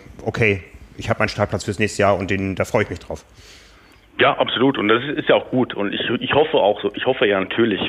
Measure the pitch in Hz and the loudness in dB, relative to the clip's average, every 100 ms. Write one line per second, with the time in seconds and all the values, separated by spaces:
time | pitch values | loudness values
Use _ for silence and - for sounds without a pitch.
0 | - - - - 110 95 - - - - | -10 -10 -6 0 2 2 -4 -20 -20 -8
1 | - 113 107 - 104 101 - 98 104 - | -4 0 -2 0 -2 -2 -4 -2 -2 2
2 | 98 95 95 98 98 92 92 113 - 90 | 2 2 0 -2 -2 -2 0 0 -2 -6
3 | - 80 - - - - - - - - | -10 -12 -14 -20 -20 -20 -20 -20 -20 -20
4 | _ - 139 - 123 107 135 120 104 113 | _ 0 2 2 0 2 0 2 2 0
5 | 143 147 - 110 - 127 117 101 101 - | 0 -2 2 2 2 -2 -2 -2 -4 -4
6 | - 120 - 139 156 135 95 107 101 - | -4 -4 0 2 2 2 2 2 -4 -4
7 | 127 127 107 98 92 - 113 92 | -2 0 2 0 0 0 0 0